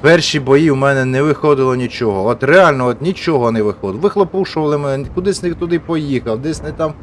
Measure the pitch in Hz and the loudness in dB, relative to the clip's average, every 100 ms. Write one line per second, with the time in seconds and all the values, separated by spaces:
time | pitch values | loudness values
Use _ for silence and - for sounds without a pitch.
0 | 139 165 156 202 131 139 160 135 139 135 | 6 4 2 -4 2 4 4 2 2 2
1 | 131 131 147 139 156 143 131 127 123 - | 0 0 0 2 2 2 2 0 -4 -2
2 | 117 98 101 120 131 170 175 135 127 120 | -2 0 0 0 4 6 6 4 -2 -2
3 | 156 190 - 151 117 113 104 95 98 98 | -4 -4 -2 0 0 0 -2 -2 -6 -2
4 | 190 202 185 190 190 160 151 147 143 135 | -2 0 -2 -2 -4 -2 -2 -2 -2 -4
5 | 139 - 190 185 175 165 175 170 151 165 | -6 -4 -4 -2 -4 -6 -4 -4 -2 -6
6 | 147 127 113 110 143 151 147 147 160 156 | -2 -4 -2 -4 -4 -6 -10 -6 -6 -6